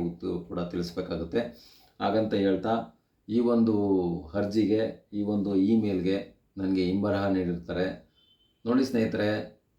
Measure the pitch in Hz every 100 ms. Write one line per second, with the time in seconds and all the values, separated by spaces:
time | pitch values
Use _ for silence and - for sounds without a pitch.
0 | 85 85 95 90 87 90 87 87 87 -
1 | 90 85 85 - - - - - _ -
2 | 101 107 110 107 98 92 107 113 - -
3 | _ _ - 110 117 117 113 107 101 95
4 | 87 85 - 98 101 107 98 107 113 -
5 | _ 104 101 104 98 98 98 113 104 92
6 | 87 98 - - _ - 95 95 90 98
7 | 104 98 98 95 87 85 - 85 92 -
8 | - _ _ _ _ _ - 127 131 120
9 | 110 - 104 107 - - _